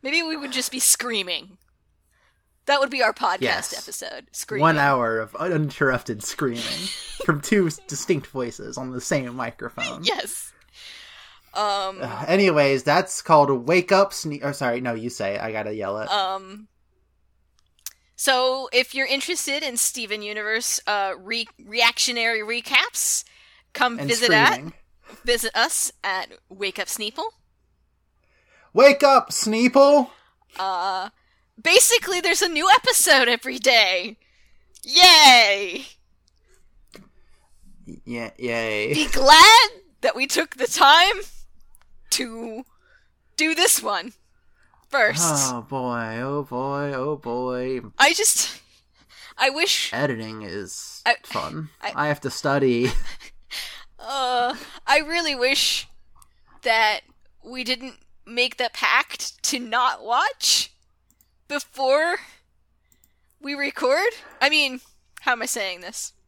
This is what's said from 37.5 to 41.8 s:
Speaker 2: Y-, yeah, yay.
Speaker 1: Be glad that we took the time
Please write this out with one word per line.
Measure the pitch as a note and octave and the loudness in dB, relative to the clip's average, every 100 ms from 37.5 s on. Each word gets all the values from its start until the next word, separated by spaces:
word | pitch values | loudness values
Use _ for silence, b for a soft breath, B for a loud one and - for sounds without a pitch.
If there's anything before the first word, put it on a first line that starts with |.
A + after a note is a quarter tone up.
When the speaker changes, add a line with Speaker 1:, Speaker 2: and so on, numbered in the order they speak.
| _ - - - | _ -20 -20 -20
Speaker 2:
Y-, | - | -20
yeah, | - A#2+ A2+ - | -12 -12 -12 -10
yay. | B2 A#2 A2+ G#2+ G#2+ | -6 -4 -4 -2 -2
Speaker 1:
Be | - D4+ | 0 0
glad | - C4+ D4+ F#4+ A4+ G#4 - _ _ | 2 8 10 12 10 6 -2 _ _
that | - | -2
we | - C#4 | -2 -2
took | - E4+ C4 | -2 -4 -4
the | B3 | -4
time | - C#4 D#4 F#4 G4+ - - - - - - | 4 6 8 6 2 -6 -16 -20 -20 -20 -20